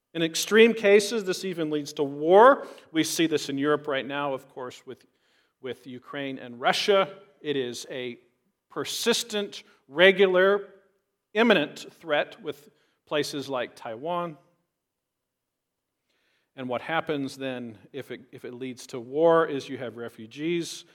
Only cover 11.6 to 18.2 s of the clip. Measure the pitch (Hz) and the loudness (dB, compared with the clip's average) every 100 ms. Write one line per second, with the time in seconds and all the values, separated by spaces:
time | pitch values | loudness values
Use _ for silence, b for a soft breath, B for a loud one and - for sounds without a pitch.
11.6 | 143 - - - 165 147 - - 170 - | 2 -8 -20 -18 -2 -2 -2 -8 -12 -12
12.6 | - _ _ _ _ 156 139 147 127 131 | -16 _ _ _ _ -4 -4 -6 -6 -6
13.6 | 113 - 120 113 151 175 175 147 _ _ | -6 -10 -14 -12 -8 -6 -6 -12 _ _
14.6 | _ _ _ _ _ _ _ _ _ _ | _ _ _ _ _ _ _ _ _ _
15.6 | _ _ _ _ _ _ _ _ _ - | _ _ _ _ _ _ _ _ _ -14
16.6 | 127 120 - 165 156 147 135 135 135 127 | -8 -6 -4 -4 -4 -6 -6 -8 -10 -8
17.6 | 120 104 - 139 - 123 | -12 -18 -16 -16 -14 -14